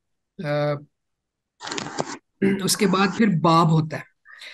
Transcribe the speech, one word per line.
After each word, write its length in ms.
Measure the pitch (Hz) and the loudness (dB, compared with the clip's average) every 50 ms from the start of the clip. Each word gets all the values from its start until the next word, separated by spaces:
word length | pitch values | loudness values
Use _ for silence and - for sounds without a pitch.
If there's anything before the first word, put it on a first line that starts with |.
| _ _ _ _ _ _ _ - 185 | _ _ _ _ _ _ _ -12 -6
अ, 360 | 147 147 147 147 147 147 147 147 - _ _ _ _ _ _ _ _ _ _ _ _ _ - - - - - - - - - - - - - _ _ _ - - 196 196 190 185 | -4 -2 -2 -2 -2 -4 -6 -8 -14 _ _ _ _ _ _ _ _ _ _ _ _ _ -16 -12 -10 -8 -8 -8 -8 -6 -6 -8 -8 -10 -16 _ _ _ -2 -2 0 0 0 -2
उसके 220 | 180 - - 214 | -2 0 2 2
बाद 260 | 190 180 196 190 190 - | 2 2 2 0 0 0
फिर 160 | - 233 214 | 2 2 2
बाब 400 | 180 156 143 175 160 165 170 156 | 2 2 2 4 4 6 4 4
होता 280 | 160 160 156 - - | 4 2 2 0 -4
है, 80 | 127 - - _ _ _ - - - - - | -10 -10 -12 _ _ _ -20 -20 -20 -20 -20